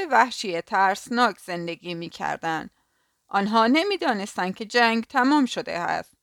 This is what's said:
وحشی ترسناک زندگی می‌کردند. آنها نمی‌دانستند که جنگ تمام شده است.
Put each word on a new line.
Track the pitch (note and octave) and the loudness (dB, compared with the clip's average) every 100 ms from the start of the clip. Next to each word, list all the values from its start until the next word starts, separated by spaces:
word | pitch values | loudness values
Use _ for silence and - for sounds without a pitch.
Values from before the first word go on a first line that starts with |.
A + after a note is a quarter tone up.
| F#4+ | 0
وحشی | A#3+ A#3+ - G#3+ E3 | 4 2 0 -6 -6
ترسناک | - G#3 G3 G3+ - A#3+ B3 F3+ | -2 2 2 2 -2 0 2 0
زندگی | - F3 E3+ E3 E3+ | -8 -8 -6 -8 -8
می‌کردند. | E3+ E3+ - D#3+ D3 E3 D#3+ - _ _ _ _ _ _ | -8 -8 -6 -4 -4 -4 -4 -6 _ _ _ _ _ _
آنها | G3 G3+ A3+ A3+ | -2 0 2 4
نمی‌دانستند | D4 G4 F#4+ E4 A3 G3 - F#3 F#3+ | 4 2 -2 -2 -2 -4 -6 -6 -6
که | |
جنگ | G#3 A#3+ A#3 A3+ | -2 2 2 2
تمام | A3+ G3 B3+ D4+ B3+ | -2 0 4 4 2
شده | - - E3 | -2 -6 -6
است. | E3+ E3 - _ | -4 -4 -6 _